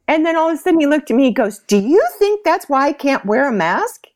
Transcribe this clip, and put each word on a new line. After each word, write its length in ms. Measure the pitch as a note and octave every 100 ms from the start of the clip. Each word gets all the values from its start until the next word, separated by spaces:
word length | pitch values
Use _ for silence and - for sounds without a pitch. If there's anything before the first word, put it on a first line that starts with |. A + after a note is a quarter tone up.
| -
And 180 | D#4
then 120 | D#4+ E4
all 120 | D#4+
of 40 |
a 40 | D#4+
sudden 200 | F#4 E4+
he 60 | C#4+
looked 240 | D4 D4
at 60 | A#3
me, 80 |
he 80 | C4+
goes, 260 | G#3+ G#3+ G#3+ -
"Do 120 | G#3
you 280 | G3+ F4+ E5+ -
think 260 | G4+ G#4
that's 240 | F4 F4 -
why 180 | C4+ C#4+
I 60 |
can't 340 | C#4+ C#4 C4+ G3
wear 220 | A3 C#4
a 40 |
mask?" 540 | G#3+ E3 G3+ A#4 - -